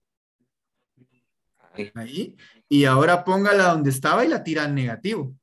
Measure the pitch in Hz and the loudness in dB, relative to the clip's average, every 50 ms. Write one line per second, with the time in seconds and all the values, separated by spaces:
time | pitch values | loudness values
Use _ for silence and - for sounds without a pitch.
0 | _ _ _ _ _ _ _ _ 127 _ _ _ _ _ _ _ _ _ _ 127 | _ _ _ _ _ _ _ _ _ _ _ _ _ _ _ _ _ _ _ _
1 | 127 _ _ _ _ _ _ _ _ _ _ _ _ 85 87 - 101 104 - - | _ _ _ _ _ _ _ _ _ _ _ _ _ _ _ -14 -14 -14 -14 -16
2 | 113 117 135 175 - - - _ - - _ _ _ _ 143 143 143 135 131 131 | -16 -14 -12 -12 -12 -12 -14 _ -20 -20 _ _ _ _ 4 4 6 6 4 4
3 | 151 170 180 175 - 185 185 196 196 208 202 202 190 180 165 156 147 139 131 131 | 4 4 2 0 0 -2 -2 0 2 2 2 4 4 2 2 2 0 -2 -2 -2
4 | - 151 165 208 254 320 302 - - 165 156 156 151 147 143 139 127 120 113 113 | 0 0 0 2 2 0 -2 -2 -4 -6 -4 -4 -4 -2 -2 -4 -4 -4 -6 -6
5 | - 196 226 190 139 131 135 - | -6 -6 -6 -6 -8 -10 -12 -16